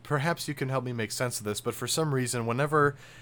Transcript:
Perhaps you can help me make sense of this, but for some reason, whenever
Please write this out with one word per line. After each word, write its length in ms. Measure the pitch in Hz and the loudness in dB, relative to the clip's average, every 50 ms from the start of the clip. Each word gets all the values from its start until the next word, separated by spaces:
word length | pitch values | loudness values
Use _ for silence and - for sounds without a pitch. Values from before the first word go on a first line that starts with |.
Perhaps 460 | - - 147 143 135 170 170 - - - | -4 -2 0 0 2 0 0 0 -4 -6
you 60 | 147 | -4
can 140 | - 143 131 | -2 -2 0
help 140 | 135 131 123 | 0 0 -2
me 80 | 127 | -2
make 200 | 120 117 110 104 | -2 -2 -2 -2
sense 260 | - - 127 123 - - | -2 -2 -2 -2 -2 -2
of 60 | 107 | -2
this, 160 | 104 104 - | -2 -2 -2
but 120 | - 123 117 | -2 -4 -4
for 120 | - 123 | -2 -2
some 280 | 120 - 165 160 151 135 | -2 0 2 2 2 2
reason, 320 | 131 127 120 127 123 113 | 2 2 2 0 0 0
whenever 480 | 113 117 127 147 147 156 151 143 143 139 - - - - - | 0 2 2 2 2 4 4 4 4 2 0 -8 -18 -20 -20